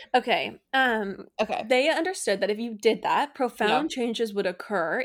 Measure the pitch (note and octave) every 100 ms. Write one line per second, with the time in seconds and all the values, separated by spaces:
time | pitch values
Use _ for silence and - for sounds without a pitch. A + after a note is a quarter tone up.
0 | - B3 A#3+ E3+ C3 - _ C4+ B3+ A3
1 | G3 F#3+ - - G#3+ - A3 B3+ D4 D4+
2 | E4+ F#4+ - G3 G3 G#3+ A#3 G#3+ A3 G3
3 | D#3+ F#3+ C#4+ - B3 - G#3+ - D#4 C4
4 | A#3+ A3+ A3+ G3+ F#3 F3+ - G3+ D#3+ G3+